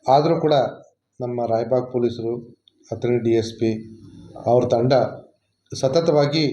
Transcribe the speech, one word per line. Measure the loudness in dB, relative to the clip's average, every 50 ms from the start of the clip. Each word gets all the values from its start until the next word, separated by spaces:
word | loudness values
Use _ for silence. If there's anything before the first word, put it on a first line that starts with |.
| _ 2
ಆದರೂ | 2 2 4 2 0 0
ಕೂಡ | 2 2 2 2 2 0 -4 -12 -20 _ _ _ _ _ _ _
ನಮ್ಮ | -8 -6 -4 -4 -2
ರಾಯಬಾಗ್ | -2 -2 -2 -2 0 -2 -2 -2 -2
ಪೊಲೀಸರು, | -2 0 0 0 -2 -2 -6 -6 -6 -6 -8 -16 -20 _ _ _ _ _ _ _
ಅಥಣಿ | -10 -6 -2 0 0 0
ಡಿ | 2 2 2 2
ಎಸ್ | 0 -2 -4 -2
ಪಿ, | -2 -2 -2 -2 -8 -14 -18 -20 -20 -20 -20 -20 -20 -20 -20 -6 0 2
ಅವ್ರ | 2 4 4
ತಂಡ | 2 0 0 2 2 2 2 2 0 -4 -12 -18 _ _ _ _ _ _ _ _ _ -10 -4
ಸತತವಾಗಿ | -2 0 0 2 2 2 2 4 2 2 2 0 0 -2